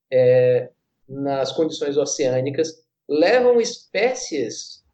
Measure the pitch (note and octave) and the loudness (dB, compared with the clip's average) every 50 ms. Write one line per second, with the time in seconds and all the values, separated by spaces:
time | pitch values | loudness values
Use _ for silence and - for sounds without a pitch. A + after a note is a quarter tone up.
0 | _ - C3 B2+ B2+ B2 B2+ B2+ B2 B2 B2 A#2+ B2 - _ _ _ _ _ _ | _ -2 0 2 4 6 6 6 4 4 2 2 -2 -4 _ _ _ _ _ _
1 | _ - C3+ C#3 C#3 C#3 C#3 C3+ C3 - - - D#3+ D#3 - - D3+ C#3+ C#3+ D3 | _ -16 -10 -8 -4 -4 -2 -2 -4 -4 -2 -2 -2 -2 -2 -6 -6 -2 0 -2
2 | C#3 - - - C#3+ B2+ B2+ B2+ C3 C#3+ C3 B2+ D#3 E3 - _ _ _ _ _ | -2 -2 -2 -2 -2 0 0 0 -2 -2 -2 -4 -4 -4 -6 _ _ _ _ _
3 | _ - C#3+ D3+ E3 F#3 A#3 B3+ A#3+ B3 A#3+ A#3+ A3 - - - _ _ - F#3 | _ -4 0 2 2 4 4 4 4 4 4 2 0 -2 -6 -12 _ _ -4 -2
4 | A3 B3+ B3+ - - - E3+ C#3+ A#2+ G#2+ - - - - - - _ _ | -2 -2 -2 -4 -10 -8 -6 -6 -6 -6 -8 -14 -16 -18 -20 -20 _ _